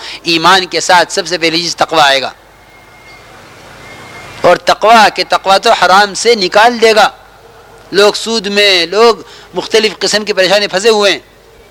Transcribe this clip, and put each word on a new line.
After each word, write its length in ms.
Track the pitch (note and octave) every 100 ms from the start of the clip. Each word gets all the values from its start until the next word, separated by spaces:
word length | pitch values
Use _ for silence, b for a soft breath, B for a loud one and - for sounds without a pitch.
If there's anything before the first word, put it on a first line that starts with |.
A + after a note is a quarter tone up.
| B B
ایمان 420 | E3+ E3 E3+ F#3+ F3+
کے 140 | E3
ساتھ 340 | - F3+ D#3+
سب 140 | - E3
سے 100 | F3
پہلی 240 | D#3+ E3
چیز 140 | E3+ -
تقوی 260 | D3+ E3
آئے 200 | C#3 C3+
گا، 100 | B2 - _ _ _ - - - - - - - - - - - - - - - - -
اور 160 | F3+ F3
تقوی 520 | - F3 G#3 A#3 G3 -
کہ 80 | F3
تقوی 300 | F3 F#3+ G3
تو 80 | A3+
حرام 420 | G#3 F3+ F#3+ G#3
سے 220 | F3+ A3+ A#3
نکال 460 | F3+ G3+ A#3 A#3
دے 140 | A3+ G#3+
گا۔ 140 | F#3 - - - - - - - -
لوگ 220 | F3+ G#3
سود 340 | - G#3+ A3+ G3
میں، 380 | G3+ G3+ F#3 E3
لوگ 300 | G3 A#3 G3 - B B
مختلف 460 | F3 - A3 G#3+ E3+
قسم 260 | - G#3 G#3
کی 80 |
پریشانی 340 | F#3+ F3+ G#3 G3+
پھنسے 220 | F#3 A3+
ہوئے 220 | G#3+ G3+
ہیں 80 | D3 - _ _ _ -